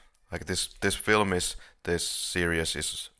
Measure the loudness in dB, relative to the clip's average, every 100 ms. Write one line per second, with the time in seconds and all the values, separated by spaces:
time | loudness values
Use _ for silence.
0 | -16 _ _ -8 -4 -2 -4 -2 -2 0
1 | 4 4 4 2 0 -4 -12 -10 -2 -2
2 | -2 -4 -2 0 2 2 0 -2 -4 -6
3 | -12